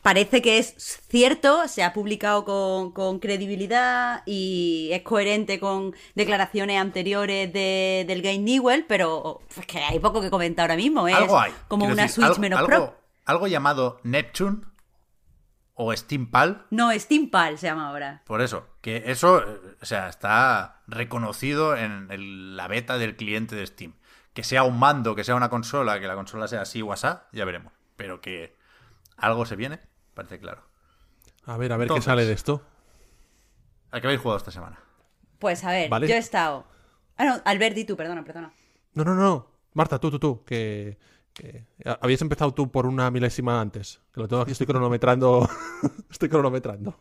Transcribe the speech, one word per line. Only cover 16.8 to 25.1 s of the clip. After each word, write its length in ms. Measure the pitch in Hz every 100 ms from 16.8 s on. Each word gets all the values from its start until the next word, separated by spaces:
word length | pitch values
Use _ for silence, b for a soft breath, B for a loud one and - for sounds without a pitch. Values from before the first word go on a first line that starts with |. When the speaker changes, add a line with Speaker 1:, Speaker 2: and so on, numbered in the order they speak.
| 233 214
Speaker 1:
Steam 320 | - 302 294
Pal 280 | 190 160 151
se 80 | 170
llama 220 | 160 147
ahora. 340 | 143 143 147 -
Speaker 2:
Por 160 | 127
eso, 240 | 123 104 - -
que 220 | - 110 120
eso, 300 | 127 175 180 107
eh, 120 | 104 92 -
o 60 | -
sea, 220 | 104 92
está 720 | - 101 110 131 110 92 _ -
reconocido 880 | 113 120 120 110 104 135 147 156 135
en 320 | 110 101 95
el, 480 | 98 98 95 95 95
la 100 | 90
beta 300 | 110 117 127
del 180 | 113 104
cliente 400 | 107 107 110 107
de 120 | 92
Steam. 260 | - 85 - b b b
Que 100 | -
sea 200 | 120 131
un 140 | 131 120
mando, 360 | 135 147 113